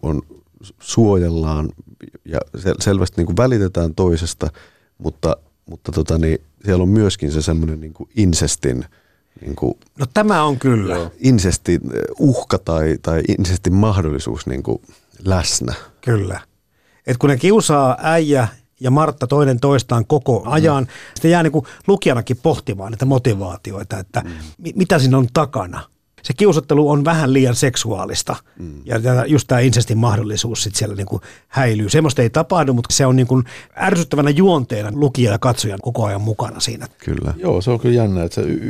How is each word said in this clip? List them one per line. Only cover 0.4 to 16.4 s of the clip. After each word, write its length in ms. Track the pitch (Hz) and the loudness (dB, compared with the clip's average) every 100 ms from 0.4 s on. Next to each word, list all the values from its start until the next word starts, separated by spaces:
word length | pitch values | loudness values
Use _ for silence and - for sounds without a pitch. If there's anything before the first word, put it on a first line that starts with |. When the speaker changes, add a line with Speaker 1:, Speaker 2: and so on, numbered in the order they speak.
| _ _ - - | _ _ -20 -20
Speaker 1:
suojellaan 880 | - - 110 98 85 82 78 76 76 - - - - - - | -4 2 4 4 2 0 -2 -2 -4 -8 -20 -20 -20 -20 -8
ja 140 | 80 - - | -8 -8 -6
sel-, 180 | 92 - | -4 -2
selvästi 360 | - 98 92 - | 0 0 0 -2
niinku 160 | 85 87 | -2 0
välitetään 580 | 127 120 95 85 82 80 | 2 2 0 -2 -2 0
toisesta, 520 | 92 82 87 - 78 - - _ _ - | 2 0 -2 -6 -8 -8 -18 _ _ -12
mutta, 400 | 80 - 82 - _ _ - | -10 -4 -4 -4 _ _ -20
mutta 220 | 85 - | -16 -8
tota 260 | - 76 80 | -4 -2 0
niin, 200 | 80 80 _ _ 101 | 0 -2 _ _ -2
siellä 160 | 90 | 0
on 80 | 90 | 2
myöskin 420 | 107 104 - 76 | 2 2 0 -4
se 100 | 78 | -2
semmoinen 380 | 78 80 80 78 | -2 0 -2 -6
niinku 280 | 78 76 - 120 | -12 -16 -8 0
insestin 680 | 95 80 76 - 69 62 - _ _ _ _ - | 2 2 0 -2 -4 -4 -6 _ _ _ _ -18
niinku 380 | - 69 65 - _ - | -14 -6 -4 -4 _ -8
Speaker 2:
No 60 | 135 | -4
tämä 300 | - 214 180 | 0 2 2
on 160 | 151 135 | 2 0
kyllä. 360 | 135 117 95 87 | 0 0 0 -4
Speaker 1:
Joo. 160 | 85 - | -6 -2
Insestin, 600 | 131 123 92 - - 85 - | 4 4 4 0 0 -2 -2
eh, 80 | 58 - - | -6 -6 0
uhka 380 | 147 127 - - | 2 2 -2 -4
tai, 400 | - 82 78 78 | -2 -2 0 -2
tai 200 | - 82 - 92 | -2 -2 0 0
insestin 340 | 87 90 - | 0 -2 0
mahdollisuus 720 | 92 107 98 80 69 - 57 - | 2 2 2 0 -2 -6 -8 -6
niinku 340 | 65 - 55 - - _ - 92 | -6 -4 -6 -8 -20 _ -8 0
läsnä. 480 | 92 80 - 60 - - _ | 0 0 -4 -4 -8 -12 _
Speaker 2:
Kyllä. 380 | - 110 95 - | -2 -2 -2 -8